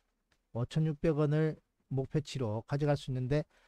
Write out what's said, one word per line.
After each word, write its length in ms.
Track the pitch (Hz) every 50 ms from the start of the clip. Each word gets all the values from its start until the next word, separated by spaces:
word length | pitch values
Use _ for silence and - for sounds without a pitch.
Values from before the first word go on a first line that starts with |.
| _ _ _ _ _ _ _ _ _ _
오천육백 680 | - 113 120 - - 156 156 160 147 - - 165 147 147
원을 380 | 151 143 151 156 156 156 151 - _ _ _ _ _ -
목표치로 720 | 139 135 135 - - 156 143 - - 135 123 107 107 113 -
가져갈 300 | - 143 143 151 147 143
수 140 | 143 - -
있는데 340 | 127 127 127 123 147 151 156 _ _ _ _